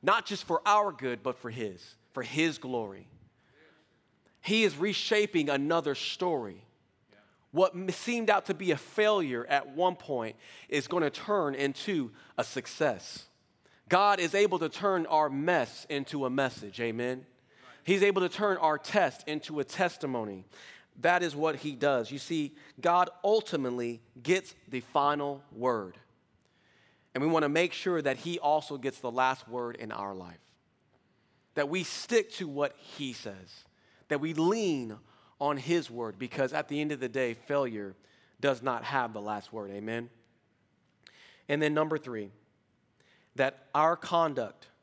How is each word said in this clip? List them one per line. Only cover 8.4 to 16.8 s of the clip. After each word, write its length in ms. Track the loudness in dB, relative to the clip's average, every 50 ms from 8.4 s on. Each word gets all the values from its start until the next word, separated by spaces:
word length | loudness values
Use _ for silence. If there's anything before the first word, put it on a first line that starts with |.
| 2
to 80 | -2 -6
be 160 | -2 2 0
a 80 | 0 0
failure 680 | 0 -8 0 2 4 4 4 4 2 0 -2 -4 -2 0
at 200 | 0 0 0 -2
one 260 | -2 2 2 2 2
point 400 | 0 -6 -4 -4 -4 -4 -4 -8 -12 -20 -20 -20 -20 -10 -2
is 180 | -2 -2 -2 0
gonna 220 | 0 0 0 0
turn 460 | -2 -4 -4 0 0 0 2 0 0
into 560 | 0 0 0 0 -2 -4 -2 0 0 0 -2 -6 -14 -20 -10 -4 -4
a 60 | -4
success. 800 | -2 -2 -8 -8 -8 -4 0 0 0 0 -2 -6 -12 -14 -14 -14 -16 _ _ _ _ _ _ _ _ _ _ _ 2
God 300 | 4 6 6 6 4 4
is 160 | 2 2 4
able 240 | 4 4 4 4 0
to 100 | -2 -2
turn 380 | -4 0 0 2 2 2 0 2
our 200 | 2 2 2 2
mess 600 | 0 0 2 2 2 2 2 0 -4 -16 -10 -6
into 360 | -4 -4 -4 -4 -4 -4 -2
a 40 | 0
message, 500 | 0 2 0 0 0 -6 -14 -12 -8
amen? 460 | -4